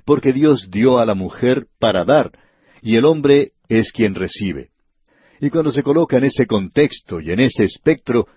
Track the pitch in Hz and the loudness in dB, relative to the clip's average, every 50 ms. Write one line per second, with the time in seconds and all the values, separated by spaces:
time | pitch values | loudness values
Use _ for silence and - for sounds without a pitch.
0 | _ 139 147 135 - 139 127 135 156 151 139 - 95 92 92 101 117 127 127 120 | _ 0 0 0 0 0 0 2 2 2 2 0 -2 -6 -2 0 2 2 2 2
1 | 117 110 101 95 92 85 - - 123 123 127 - - _ _ - 117 110 95 90 | 2 0 -2 -4 -6 -8 -6 -4 -2 0 0 -2 -4 _ _ -2 -2 0 0 0
2 | 85 101 147 147 120 - - _ _ _ _ _ _ _ _ _ - 110 110 113 | 0 2 2 2 0 -2 -8 _ _ _ _ _ _ _ _ _ -4 0 2 4
3 | 135 156 160 151 143 139 143 143 139 - _ _ _ - 113 113 107 - - 117 | 4 4 2 2 2 4 4 4 2 -2 _ _ _ -2 0 0 0 -2 -2 -2
4 | 110 101 95 92 95 87 - - 104 92 76 69 - _ _ _ _ _ _ _ | -2 -2 -2 -4 -8 -8 -8 -6 -6 -6 -6 -8 -12 _ _ _ _ _ _ _
5 | _ _ _ _ _ _ _ - 139 143 - 165 156 147 123 139 135 139 143 165 | _ _ _ _ _ _ _ -8 -6 -4 -2 -2 -2 -2 -2 -2 0 0 0 0
6 | 165 - 139 123 135 135 - - 120 104 113 101 95 85 - 143 151 156 - - | 0 0 0 0 0 0 0 -2 -2 0 -2 -2 -4 -2 0 0 0 0 -2 -8
7 | - - 92 82 76 80 90 110 135 - - - 104 92 - - - 156 160 - | -14 -12 -12 -10 -6 -4 -2 0 0 0 0 0 -2 -2 -2 -2 -2 -2 -2 -2
8 | - - 120 120 104 - _ | -2 -2 -2 -2 -2 -4 _